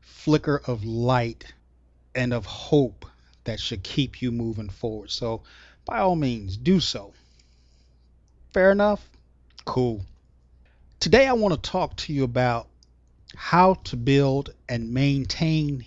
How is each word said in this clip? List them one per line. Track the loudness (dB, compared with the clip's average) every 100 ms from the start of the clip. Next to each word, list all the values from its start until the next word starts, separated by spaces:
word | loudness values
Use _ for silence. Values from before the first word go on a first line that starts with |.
flicker | _ -8 0 0 2 -2 -2
of | -6
light | -4 -2 2 2 0 -6 -18 -20 _ _ _ _ _
and | -4 -2
of | -2 -6
hope | -14 0 2 2 -4 -20 _ _ _ -10
that | -8
should | -8 -8
keep | -6 -4 -4 -4
you | -6
moving | -4 -6 -6 -10
forward. | -8 -8 -8 -10
So | -8 -6 -6 -10 -20 -20 _ -8
by | -2
all | 0 0
means, | -2 -4 -6 -4
do | 2 2
so. | 2 -6 -12 -20 _ _ _ _ _ _ _ _ _ _ _ _ -6
Fair | 4 4
enough? | 6 2 0 -6 _ _ _ _ -16
Cool. | -6 0 0 -2 -10 -16 _ _ _ _ _ _ -20 -6
Today | 4 6 6
I |
want | 4 2
to | 0 -2
talk | -4 -4 -6
to | -6
you | -2 0
about | 2 0 0 -6 _ _ _ _ _ _
how | -14 0 4 4 4 -4
to | -6
build | 2 4 4 0 -4 -16 -8
and | -6 -4
maintain | 0 2 0 -2 -2 0 0 0 -4